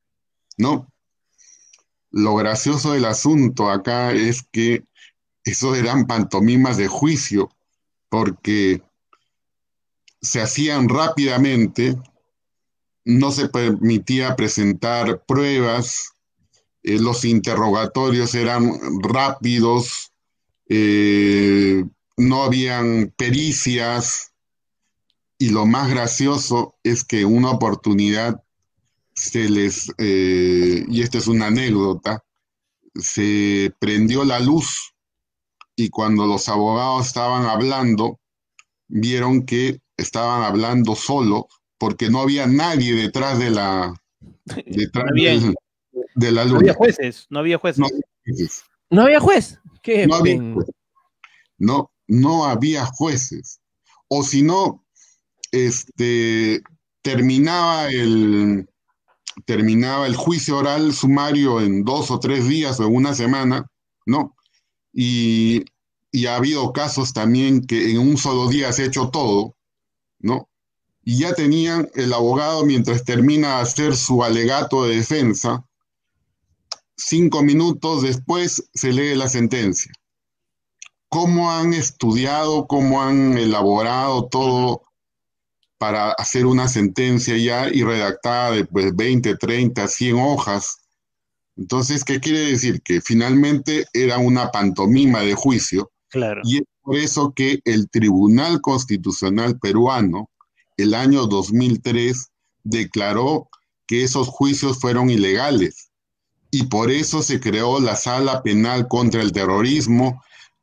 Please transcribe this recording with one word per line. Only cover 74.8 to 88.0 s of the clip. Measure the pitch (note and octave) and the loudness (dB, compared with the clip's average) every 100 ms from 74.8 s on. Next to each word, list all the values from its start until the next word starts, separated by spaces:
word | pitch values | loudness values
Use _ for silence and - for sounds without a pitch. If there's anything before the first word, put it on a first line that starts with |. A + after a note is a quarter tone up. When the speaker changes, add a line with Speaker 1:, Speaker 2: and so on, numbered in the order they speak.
Speaker 1:
de | A#2+ | 0
defensa, | A2+ A2+ D3+ B2 G#2 B2 B2 - _ _ _ _ _ _ _ _ _ - - _ - | 0 0 0 0 0 -2 -4 -8 _ _ _ _ _ _ _ _ _ -20 -20 _ -16
cinco | - D#3+ F3 D3+ | -4 2 4 4
minutos | C#3+ D3+ E3+ - D#3+ D3+ | 4 4 2 -2 -2 -2
después | C3 B2+ C3 F3 F3 - - | -2 -2 -2 -2 -2 -4 -8
se | - C3 | -6 -2
lee | B2+ D3 C3+ | 0 0 -2
la | C3+ | -2
sentencia. | B2 A#2 B2+ G#2 D#2+ - - _ _ _ _ _ _ _ _ - _ - | 0 0 0 -2 -2 -6 -14 _ _ _ _ _ _ _ _ -20 _ -6
¿Cómo | D#3+ F3 E3+ E3+ | -2 2 2 0
han | E3 E3 | 0 0
estudiado, | E3 C3 - A#2 A2+ C3+ D3 D#3 D3+ - | 0 -2 -2 0 0 0 -2 0 -2 -2
cómo | C#3+ C3+ C3+ | 0 2 2
han | C3+ C#3 C3+ B2 | 2 2 2 2
elaborado | A2+ G#2+ G2+ G#2 A2+ B2+ C3+ C3 - | 2 2 2 2 0 0 0 -2 -2
todo | C3 C3 B2+ B2 A2+ _ _ _ _ _ _ _ _ _ - | -2 0 2 0 -2 _ _ _ _ _ _ _ _ _ -6
para | G#2+ G#2+ G#2 | -4 -2 -2
hacer | - - B2 B2+ | -2 -4 0 2
una | B2+ B2+ | 2 2
sentencia | G#2+ G2+ F#2+ B2+ B2 B2 A2+ | 0 0 0 0 0 0 -2
ya | A#2 A#2+ C#3 | 0 -2 -2
y | C#3 | 0
redactada | A#2 A2 | 0 0